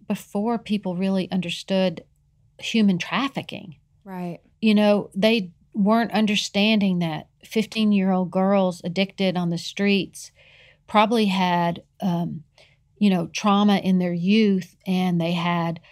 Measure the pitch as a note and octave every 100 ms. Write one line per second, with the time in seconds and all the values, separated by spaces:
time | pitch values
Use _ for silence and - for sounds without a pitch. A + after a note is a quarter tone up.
0 | - G3+ - G3+ A3 A#3 - G#3 F#3+ F3
1 | F#3+ F#3+ - F#3+ E3+ - - G3 F#3 E3+
2 | - _ _ _ _ - - A3+ G3+ F3
3 | - F3+ C4+ - - - - C#3 _ _
4 | G3+ F#3 F3 - _ _ A3 G#3 G#3 G#3
5 | - G3 A3 A#3 F3+ - _ - G3 A3+
6 | A3+ G3+ G#3+ G3+ - G3+ G#3+ A3 G3 F3+
7 | E3 D3+ - _ - A3+ G#3+ A3 G#3+ G3+
8 | F#3 F#3 F3 F#3+ F#3+ G3+ F#3 F3 F3 F3
9 | F#3+ - F#3+ F3+ E3+ E3 - - G3+ G3
10 | - - - _ _ - - _ - G#3+
11 | G#3 A#3 G#3 F#3 F3+ F3 E3+ F3 - _
12 | G3 E3+ E3+ D3 - _ _ _ _ _
13 | G#3 F#3 E3 - G#3+ G3+ G#3 G3 F#3+ F#3
14 | F3+ F3 F3+ G#3+ G#3+ F#3+ F3 _ - F#3
15 | F3+ E3+ E3 F3 F3 F3 E3+ E3 -